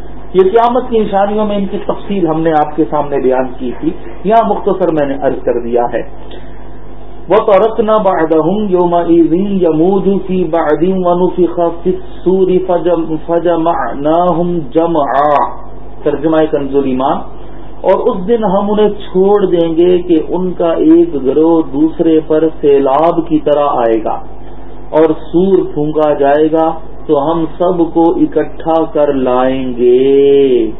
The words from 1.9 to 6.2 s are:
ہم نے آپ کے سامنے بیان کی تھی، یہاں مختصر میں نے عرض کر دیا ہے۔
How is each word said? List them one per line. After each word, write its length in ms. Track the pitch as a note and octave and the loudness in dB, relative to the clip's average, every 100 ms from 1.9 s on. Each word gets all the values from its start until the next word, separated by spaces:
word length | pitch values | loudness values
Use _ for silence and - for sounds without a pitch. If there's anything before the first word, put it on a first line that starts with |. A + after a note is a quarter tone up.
| - - G3+ E3 | -6 -4 -2 0
ہم 160 | D#3 | 0
نے 80 | E3 | 0
آپ 260 | D#3 D3+ D3+ | 0 -2 0
کے 80 | D3 | -2
سامنے 260 | D3+ C#3+ C#3 | 0 -2 0
بیان 300 | C3 B2+ B2+ - | 0 0 -2 -4
کی 140 | B2+ A2 | -8 -4
تھی، 100 | D3+ F#3+ - - | -6 -6 -10 -8
یہاں 240 | F#3 A3+ G#3 | 0 2 2
مختصر 440 | G#3 G3+ F#3 F3 | -2 -2 0 0
میں 140 | D#3+ C#3 | 0 -2
نے 80 | C3+ | -2
عرض 220 | C3+ A#2+ | -2 -2
کر 160 | - A#2 | -2 -2
دیا 180 | A#2 A#2 A#2+ | -2 -2 0
ہے۔ 100 | A#2 - - | -2 -6 -10